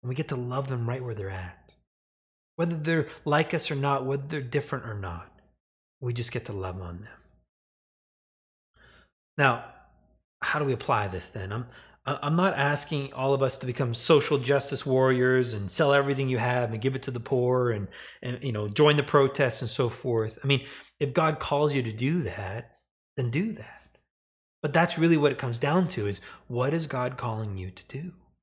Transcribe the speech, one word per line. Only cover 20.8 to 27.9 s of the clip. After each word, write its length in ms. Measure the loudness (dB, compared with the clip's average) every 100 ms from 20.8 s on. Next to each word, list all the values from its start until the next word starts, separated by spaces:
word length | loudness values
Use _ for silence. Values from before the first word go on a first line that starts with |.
| -20 _
if 140 | 0
God 260 | 2 2 0
calls 340 | -2 2 2
you 80 | 2
to 100 | -2
do 320 | -2 0 0
that, 520 | -2 -6 -8 -10 -12 _ _ _ _ -4
then 140 | -2
do 220 | 0 -2
that. 420 | -6 -14 -20 -20 _ _ _ _ _ _ _
But 140 | 0
that's 240 | 2 2 4
really 180 | 4 6
what 160 | 4
it 60 | 2
comes 200 | -4 -2
down 300 | 2 2 2
to, 180 | 0 -4
is 140 | -4 -10 -20 _
what 280 | -2 0
is 120 | 0 -2
God 300 | -2 -4 -4
calling 400 | -4 -4 -4 -6
you 140 | -8
to 140 | -12
do? 240 | -14